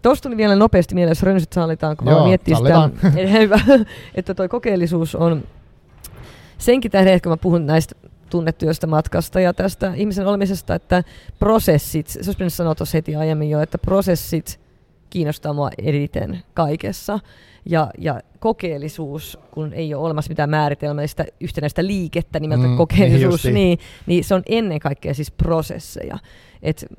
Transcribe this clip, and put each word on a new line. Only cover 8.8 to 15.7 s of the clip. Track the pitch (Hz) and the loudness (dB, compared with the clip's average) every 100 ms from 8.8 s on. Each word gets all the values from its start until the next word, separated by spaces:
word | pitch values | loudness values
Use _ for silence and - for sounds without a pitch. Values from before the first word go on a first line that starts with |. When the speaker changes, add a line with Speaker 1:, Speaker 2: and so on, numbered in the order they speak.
| 160 | 0
Speaker 1:
matkasta | 156 160 175 165 190 | 0 0 -4 -2 0
ja | 180 | 0
tästä | 180 190 - 196 | 0 -4 -4 -8
ihmisen | 175 208 190 196 | -4 -4 -2 -2
olemisesta, | 202 196 190 - | -2 -2 -4 -4
että | 170 _ 180 180 - - - | -6 _ -2 -2 -12 -20 -4
prosessit, | 208 220 202 151 - 160 151 | 2 2 4 2 2 -6 -6
se | - | -10
olisi | 185 | -8
pitänyt | 196 180 | -4 -4
sanoa | - 170 | -4 -4
tossa | 156 156 160 | -4 -2 -4
heti | 160 151 | -4 -4
aiemmin | 156 156 151 | -2 -2 -2
jo, | 151 | -2
että | 156 - | -2 -4
prosessit – | - 190 190 170 - 139 - - _ _ _ _ _ | 0 0 2 -2 -2 -6 -6 -18 _ _ _ _ _
kiinnostaa | 180 151 151 156 | -4 -4 -4 -6
mua | 147 139 | -4 -6